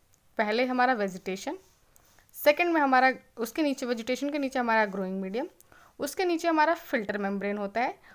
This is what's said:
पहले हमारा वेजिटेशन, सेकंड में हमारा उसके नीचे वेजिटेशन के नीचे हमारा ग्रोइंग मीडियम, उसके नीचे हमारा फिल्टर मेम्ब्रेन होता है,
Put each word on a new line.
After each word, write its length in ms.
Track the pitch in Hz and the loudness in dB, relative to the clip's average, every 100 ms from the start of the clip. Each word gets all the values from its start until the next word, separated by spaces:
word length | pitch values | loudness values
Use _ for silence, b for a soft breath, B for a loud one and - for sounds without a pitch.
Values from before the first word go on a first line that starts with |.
| _ _ _ - | _ _ _ -4
पहले 280 | 208 220 254 | 0 0 0
हमारा 260 | 254 247 | 2 2
वेजिटेशन, 680 | 247 196 180 - 190 - 370 b b b b b b b | 2 -2 -4 -8 -6 -6 -10 b b b b b b b
सेकंड 380 | - 294 294 349 | 0 4 4 4
में 80 | 330 | 2
हमारा 320 | 277 262 262 254 - - | 4 6 4 2 -6 -8
उसके 260 | 233 - | -6 -2
नीचे 240 | 302 262 247 | 0 0 -2
वेजिटेशन 440 | 240 226 254 285 | -4 -2 -4 -2
के 80 | 294 | -2
नीचे 200 | 269 262 | -2 0
हमारा 280 | 240 220 214 | 2 2 2
ग्रोइंग 340 | 196 190 190 | 0 -4 -4
मीडियम, 280 | 190 214 330 - b b b - | -4 -4 -6 -10 b b b -8
उसके 260 | 277 - | -6 -2
नीचे 240 | 359 330 339 | 0 0 2
हमारा 260 | 320 302 | 2 2
फिल्टर 440 | 330 - 262 202 202 | 0 -2 -4 -2 -2
मेम्ब्रेन 400 | 196 202 196 208 | -2 -2 -2 -4
होता 220 | 202 214 | -4 -2
है, 180 | 262 392 b | -4 -4 b